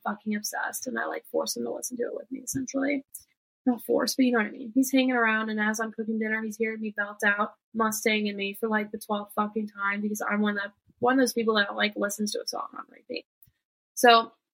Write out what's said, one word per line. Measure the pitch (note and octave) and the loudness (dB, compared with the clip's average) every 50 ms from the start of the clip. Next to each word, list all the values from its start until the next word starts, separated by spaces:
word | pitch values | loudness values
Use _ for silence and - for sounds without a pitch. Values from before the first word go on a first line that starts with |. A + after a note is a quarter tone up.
| - | -6
fucking | G#3+ G#3 - - G#3+ G#3+ | -8 -8 -6 -4 -4 -4
obsessed. | G#3 G#3+ - - - - - A#3 - - | -4 -4 -6 -6 -6 -6 -6 -6 -8 -10
And | B3+ A#3 | -6 -6
I, | A3+ - | -4 -4
like, | - - - - | -4 -6 -8 -8
force | - - A#3 A3+ A3+ - | -4 -4 -4 -2 -2 -4
him | - A#3+ | -6 -4
to | A#3 - | -6 -6
listen | - - - B3+ | -6 -8 -8 -6
to | A#3 A#3+ | -4 -4
it | - - | -4 -4
with | - - - | -8 -10 -10
me, | C4 C4 | -12 -12
essentially. | B3+ - - C4+ C4 - - C4+ C4+ C#4+ C#4+ C#4 - _ - - - _ _ _ _ _ _ _ - | -8 -6 -6 -6 -6 -4 -4 -2 0 0 -2 -2 -4 _ -18 -20 -20 _ _ _ _ _ _ _ -2
Not | B3+ A#3+ A3 - | -2 -2 -2 0
force, | - A#3+ C#4 C4+ A3+ - | 2 2 2 2 2 2
but | - C4 | 2 4
you | B3 A#3+ | 4 4
know | A3+ | 2
what | G#3 | 2
I | G#3 | 0
mean. | - - C4+ A3+ - | -4 -10 -10 -2 2
He's | C4 C4+ - - | 2 2 4 4
hanging | C4 B3+ C4 B3+ | 4 4 4 4
around, | A#3+ A3+ A3 A3 A3 A3 A3 | 4 4 4 2 2 0 -2
and | G#3+ G#3+ | 0 0
as | G#3+ G#3+ A3 A3 | 0 0 0 0
I'm | A3+ A3 - | -2 -6 -4
cooking | - A3+ G#3+ A3+ A3 | -6 -4 -2 -2 -2
dinner, | A3 G#3+ A3 A3 A3 | 0 0 -2 -2 -4
he's | A3 G#3 | -6 -2
hearing | - A3+ A3 A3 A3 | -2 -2 -2 -2 -4
me | A3 G#3+ G#3 | -6 -6 -4
belt | G#3 G3+ G3+ G#3 - A3 | -4 -6 -6 -4 0 2
out | G#3 G3+ G#3 G#3+ A3 - _ _ _ - | 2 4 2 0 -2 -2 _ _ _ -2
Mustang | A3 A3+ A3 G#3+ - - A3+ G#3+ G#3+ G#3 G#3 | 0 0 0 0 0 0 2 2 2 2 0
and | G3+ | -2
Me | G3 G3 G3 G3+ | -2 -4 -6 -4
for, | - A3+ A3+ | -4 -2 0
like, | G#3+ G#3+ G#3 G#3 - | 0 0 0 -2 -8
the | G#3+ | -10
twelfth | - - G#3+ G#3 G#3 - - | -4 -4 -4 -4 -4 -6 -2
fucking | G#3+ G#3 G#3 - A3 G#3+ G#3 | -2 -2 -2 -2 -4 -4 -6
time | - G3+ G3 G3 G3+ G#3 | -6 -4 -4 -2 -2 -2
because | G#3 G#3 G#3+ G#3 - | -2 -4 -4 -4 -4
I'm | - G#3 G#3 | -2 0 2
one | G#3+ G#3 G#3 | 2 2 0
that, | G3+ G3+ G#3 _ _ _ _ _ - | -2 -4 -8 _ _ _ _ _ 0
one | A#3+ B3 B3+ | 2 4 4
of | C4+ | 4
those | B3+ A#3 - | 4 2 2
people | A#3 A3+ A3 A3 | 0 0 2 2
that, | G#3 G3+ G3+ G#3+ | 2 2 0 0
like, | G#3+ G#3 G#3 G#3 | 0 0 0 0
listens | G#3 G#3 G3+ - - G#3 G#3 - | 0 -2 -2 -2 -2 -4 -4 -4
to | - | -6
a | - | -6
song | - - - - - - | -6 -8 -8 -8 -10 -12
on | - - _ | -16 -16 _
repeat. | - - _ - E2 - - _ _ _ _ _ _ _ _ _ _ _ _ _ - | -18 -20 _ -10 -10 -10 -10 _ _ _ _ _ _ _ _ _ _ _ _ _ -4
So | - - A#3+ A#3 A3+ A3+ - _ _ _ _ | 6 8 10 10 8 6 2 _ _ _ _